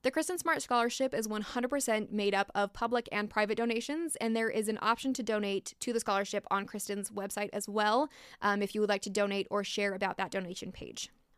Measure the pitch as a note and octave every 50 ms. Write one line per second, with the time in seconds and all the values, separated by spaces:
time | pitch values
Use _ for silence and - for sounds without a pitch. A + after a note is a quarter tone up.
0 | - - - D#4 D#4+ - F#4 E4+ - E4 D#4+ - - - B3 A#3+ A#3 A#3+ - -
1 | C4+ C4 - - A3 G#3+ G#3+ G#3+ G#3 - - B3 A#3+ B3 C#4+ C#4+ - - A3 G#3+
2 | G#3+ - - G#3 G3+ G3+ G3 G3 G3 - - G3+ G3+ G3+ - - A#3 A#3 A#3+ A#3+
3 | A#3 - - G#3 G#3 G#3 - G#3+ G#3+ G3+ A3 A3 A#3 A#3 A3+ A3+ A#3 - D4 D#4+
4 | E4+ D#4 - - A#3 A3+ A3+ A3+ A3+ A3 - A3 G#3+ G#3+ G#3+ - - A3 A#3 -
5 | - C4+ B3+ - A3+ A3 A3 G#3+ G#3 G3+ G3 G3 - - - _ - B3 A3+ A3+
6 | - - G3 G3 G3+ - - G3+ - - F#3+ G3 G3 - - G#3 - - G3+ G3+
7 | G3 - G#3 G3+ G3 G3+ - G#3 G#3 - - G#3 G3+ - G3+ G#3+ G#3 G#3+ G#3+ B3+
8 | D4+ D4 - - - - - _ - G#3 G3+ G3+ G3+ G3 - G#3+ G#3+ G3+ G3+ G3
9 | - G#3 F#3+ G#3 G3+ G3+ G3 G3 F#3+ - - G#3 G3 - - G#3 G3+ G3+ F#3+ F#3+
10 | G3+ F#3+ - - F#3+ E3+ - G3 F#3 F3 F#3 - - F#3 - - - - - -
11 | - - _ _ _ _ _